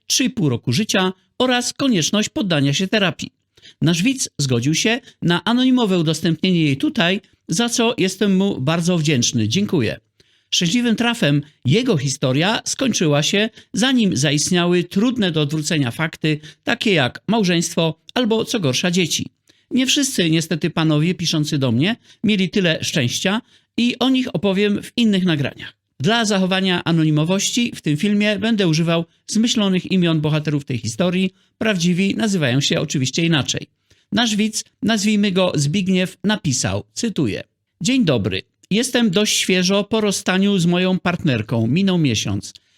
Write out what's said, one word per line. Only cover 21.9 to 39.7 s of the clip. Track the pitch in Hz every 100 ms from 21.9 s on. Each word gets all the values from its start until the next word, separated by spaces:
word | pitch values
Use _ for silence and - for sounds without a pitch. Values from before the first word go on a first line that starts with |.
| 233 _ _
mieli | 208 214 185
tyle | 208 175 160
szczęścia | - 160 120 - 190 220 - _ _ -
i | 240 -
o | 254
nich | 262 254
opowiem | 165 202 190 208 202
w | - -
innych | 226 190
nagraniach. | 180 151 127 - - - _ -
Dla | 143 233
zachowania | 208 196 185 190 190 175
anonimowości | - 165 156 151 156 196 - - 240
w | -
tym | 156 147
filmie | 208 208 214 202
będę | 220 214 180
używał | 156 165 170 170 _ -
zmyślonych | 214 233 220 196 185 -
imion | 185 175 160
bohaterów | 151 156 151 147
tej | - 123
historii. | 107 - 180 180 185 - _ -
Prawdziwi | 220 190 175 175 196
nazywają | 202 220 196 135 131
się | - -
oczywiście | 156 156 127 -
inaczej. | 170 156 - - - _ _ _ _
Nasz | 202 240 208
widz, | 220 - - _
nazwijmy | 202 226 208 214 208
go | 185 180
Zbigniew, | - 143 190 185 185 185 -
napisał, | 196 214 156 123 95 98 -
cytuję: | - 233 185 120 85 - _ _ -
"Dzień | 175 262
dobry. | 175 123 92 92 - _ _
Jestem | 202 247 247 233
dość | 180 214 -
świeżo | - 185 180